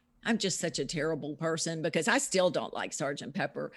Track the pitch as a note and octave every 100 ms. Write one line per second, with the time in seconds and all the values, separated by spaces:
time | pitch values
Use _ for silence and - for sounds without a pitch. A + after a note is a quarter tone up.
0 | _ _ - A3 F#3+ - E3+ D#3+ C#3 E3
1 | D#3 D3+ C#3+ D3 E3 D#3+ E3+ E3 D#3+ E3+
2 | D#3 B3+ - F#3+ F3+ D3 A2+ - F#2+ -
3 | C#3+ C#3+ - F3+ D3 - D3